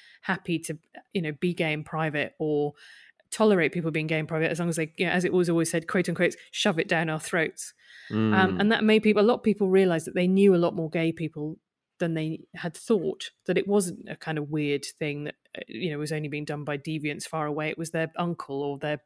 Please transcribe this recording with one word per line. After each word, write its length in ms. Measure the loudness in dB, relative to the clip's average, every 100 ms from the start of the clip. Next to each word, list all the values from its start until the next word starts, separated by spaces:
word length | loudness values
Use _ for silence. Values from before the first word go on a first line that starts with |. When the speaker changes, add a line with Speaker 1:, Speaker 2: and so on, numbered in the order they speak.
| -20 -10
Speaker 1:
happy 360 | -6 -4 -2 -4
to, 180 | -4 -12 _ -20 -8
you 80 | -4
know, 100 | -4
be 220 | -2 -2
gay 180 | 0 -2
in 140 | -2 -4
private 500 | -4 -2 -2 -4 -4
or 360 | -2 0 -2 -6 -18 -20 -20 _ _
tolerate 400 | 2 4 6 4
people 180 | 0 -2
being 160 | -2 -2
gay 120 | -2
in 80 | -2
private, 220 | 0 0
as 80 | 0
long 100 | -2
as 60 | -2
they, 140 | -4 -2
you 80 | 0
know, 60 |
as 140 | 2 2
it 80 |
was 160 | 2 2
always 200 | 2 2
said, 180 | -2 0
quote 200 | -2 0
unquote, 260 | 0 0 -2 -10
"shove 280 | -2 0 0
it 80 | 0
down 220 | 0 0
our 100 | -4
throats." 540 | -2 -2 -2 -4 -14 -16 _ -20 -6
Um, 80 | 0 4 6 4 4
Speaker 2:
Mm. 40 |
Speaker 1:
and 100 | 2
that 120 | 4
made 200 | 4 6
people, 180 | 6 4
a 40 | 4
lot 100 | 4
of 80 |
people 260 | 2 0 4
realised 360 | 4 4 2 -2
that 80 | 0
they 120 | 2
knew 280 | 6 8 6
a 20 |
lot 180 | 4 0
more 140 | -4
gay 220 | -2 -2
people 460 | -2 -6 -6 -8 -10 _ _ _ -6
than 140 | -4
they 280 | -2 -4 -6 -12 -10
had 200 | -10 -6
thought, 560 | 0 0 0 -6 -10 -8 -2
that 120 | 0
it 100 | 2
wasn't 400 | 2 0 -4 -12
a 80 | -10
kind 220 | -6 -6
of 120 | -4
weird 340 | -2 -2 -2 -4
thing 380 | -8 -6 -6
that, 120 | -8 -12 _ -16
uh, 40 | -12
you 220 | -8 -6
know, 80 | -4
was 140 | -4
only 160 | -4 -4
being 160 | -6 -6
done 180 | -6
by 140 | -6 -6
deviants 460 | -4 -4 -4 -6 -6
far 200 | -4 -4
away. 220 | -2 -4
It 80 | -4
was 120 | -4
their 220 | -4 -4 -2
uncle 440 | -4 -4 -6 -4
or 160 | -4 -4
their, 240 | -4 -4